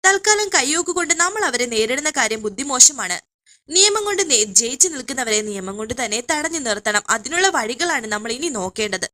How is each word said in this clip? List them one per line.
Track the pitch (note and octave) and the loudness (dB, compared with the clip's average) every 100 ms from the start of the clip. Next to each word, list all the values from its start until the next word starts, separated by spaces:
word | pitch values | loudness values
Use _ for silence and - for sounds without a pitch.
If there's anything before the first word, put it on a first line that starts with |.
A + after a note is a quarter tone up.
| F#4+ | 2
തൽക്കാലം | G4 G4 G#4 G#4 | 2 2 2 2
കയ്യൂക്ക് | F4+ C#4 D#4+ F4 | 0 0 -2 -2
കൊണ്ട് | F4 E4 | -4 -2
നമ്മൾ | E4 F4 G#4+ | 0 0 2
അവരെ | F#4 A#3+ A#3+ | -2 0 -2
നേരിടുന്ന | A3+ A3 C4 D4+ | 0 0 0 -2
കാര്യം | D4 A3 A3 | 0 0 0
ബുദ്ധിമോശമാണ്. | G#3+ G3 C#4 B3+ - C#4+ F#3+ F3+ _ _ _ _ _ | -4 -6 -4 4 4 4 -4 -4 _ _ _ _ _
നിയമം | E4+ G#4 G#4 | 4 4 4
കൊണ്ട് | G#4 G4 F4+ | 0 0 2
നേ-, | B3 | 2
ജയിച്ചു | G#3 F#3 A#3 C4 F#4+ | 4 2 0 0 0
നിൽക്കുന്നവരെ | D4 B3 C4+ A#3 G#3+ | 0 -8 -4 0 0
നിയമം | G#3+ G3+ F#3 G3+ | 0 -6 -8 -8
കൊണ്ട് | A3 A#3+ | -6 -4
തന്നെ | A#3 G#3+ A#3+ | -2 -4 -2
തടഞ്ഞു | D4+ D#4+ D#4+ | -2 -2 -4
നിർത്തണം. | B3 G3+ - G#3 - | -2 -2 0 0 2
അതിനുള്ള | A3+ G#3 E4+ F#4+ | -2 0 2 2
വഴികളാണ് | E4+ A3 A#3+ E4+ D4 A3 | 2 -2 -2 0 0 -2
നമ്മൾ | G#3 A3+ | -4 -4
ഇനി | A#3+ E4 | -4 -4
നോക്കേണ്ടത്. | A#3 F#3 F#3 G#3+ F#3 F3+ | -2 -4 -2 -2 -2 -6